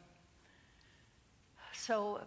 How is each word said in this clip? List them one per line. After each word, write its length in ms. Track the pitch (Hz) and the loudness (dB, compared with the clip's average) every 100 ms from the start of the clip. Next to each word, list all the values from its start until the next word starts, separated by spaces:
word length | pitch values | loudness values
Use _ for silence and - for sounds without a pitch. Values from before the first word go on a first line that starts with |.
| - - - - - - - - - - - - - - - - - | -18 -20 -20 -20 -20 -20 -20 -20 -20 -20 -20 -20 -20 -20 -20 -20 -12
so 460 | - - 220 208 - | -6 2 2 4 0